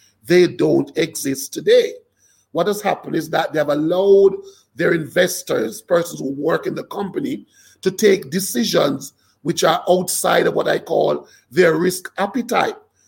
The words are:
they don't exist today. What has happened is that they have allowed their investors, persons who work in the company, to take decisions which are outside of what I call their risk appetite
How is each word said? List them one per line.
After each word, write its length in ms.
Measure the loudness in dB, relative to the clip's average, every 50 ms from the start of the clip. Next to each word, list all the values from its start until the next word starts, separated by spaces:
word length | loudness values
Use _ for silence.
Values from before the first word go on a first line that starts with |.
| _ _ _ _ _
they 220 | 2 4 6 6 4
don't 480 | 2 0 0 2 2 2 0 -2 -2 -4
exist 560 | -4 -4 -4 -8 -6 -6 -6 -6 -8 -10 -10
today. 400 | -6 2 4 4 4 4 2 -6 -12 _ _ _ _ _ _ _ _ _ _
What 160 | _ -2 -2
has 160 | -2 -2 -2 -2
happened 340 | -4 -4 -4 -4 -4 -4
is 140 | -4 -4 -2
that 220 | -2 -2 -2 0 0
they 60 | -2
have 100 | 0 0
allowed 640 | 0 0 0 0 2 2 4 6 6 8 6 6 4 0 -10 -18 -20 _ _ _ _
their 180 | -2 0 0 0
investors, 880 | 0 -2 -2 0 0 0 2 0 -6 -6 -4 -2 -2 -2 -4 -6 -12
persons 400 | -4 _ 0 0 0 -2 -8 -8
who 120 | -6 -6 -6
work 340 | -4 -2 0 0 0 -2
in 80 | -4 -8
the 100 | -8 -10
company, 640 | -10 -8 -8 -8 -6 -6 -6 -6 -6 -6 -8 -10 _ _ _ _ _ _ _
to 100 | -4 -4
take 400 | -2 2 4 4 4 2 0 -4
decisions 840 | -6 -6 -4 -4 -2 -2 -2 0 0 0 0 0 -2 -4 -8 -14 _ _ _ _ _ _ _
which 200 | -4 -2 0 0
are 220 | 0 0 0 2 2
outside 600 | 0 0 2 -2 -4 -4 -2 0 2 2 2 0
of 60 | 0
what 120 | -2 -2
I 140 | 0 -2 -2
call 480 | -2 -2 -2 0 0 0 -2 -4 -6 -14 _ _ _ _ 0
their 240 | 2 4 4 4
risk 360 | 2 0 -2 -2 -4 -12 -14 _ -4
appetite 580 | -4 -4 -2 -6 -4 -2 -2 -2 -2 -2 -4 -8 _ _ _ _ _